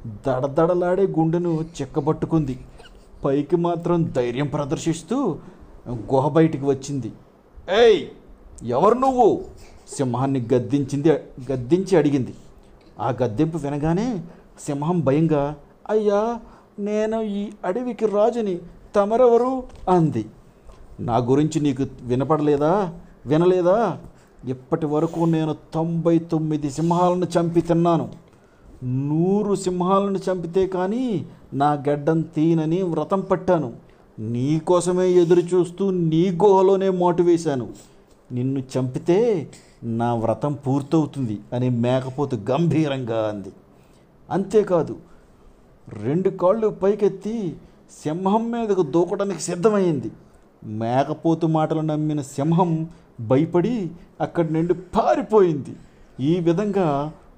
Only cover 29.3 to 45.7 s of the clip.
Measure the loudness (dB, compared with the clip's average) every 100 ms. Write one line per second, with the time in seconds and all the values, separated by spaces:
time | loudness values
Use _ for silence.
29.3 | 0 0 -2 -2 -2 2 2 2 -2 -2
30.3 | -4 -2 -2 0 -2 -2 -2 -2 -4 -6
31.3 | -14 -10 -2 0 0 -2 -2 0 0 -2
32.3 | 0 2 2 0 -2 -2 -4 -2 -2 0
33.3 | 0 2 0 0 -10 -20 -20 _ -12 -6
34.3 | -4 0 0 2 2 2 2 4 4 6
35.3 | 4 4 2 0 0 -2 0 2 2 2
36.3 | 4 6 6 6 4 2 2 2 2 4
37.3 | 2 2 -2 -4 -12 -20 -20 _ _ -10
38.3 | -6 -2 -4 -4 -4 -4 -4 0 2 2
39.3 | 0 -4 -14 -20 -12 -6 -2 0 0 0
40.3 | -2 -4 -4 -2 -2 0 0 0 -2 -6
41.3 | -6 -6 -4 0 0 0 0 -2 -4 -4
42.3 | -4 -2 0 0 0 0 -2 -4 -2 -2
43.3 | -4 -10 -16 -20 -20 _ _ _ _ -6
44.3 | -4 0 0 2 0 0 -8 -16 -20 -20
45.3 | -20 -20 -20 _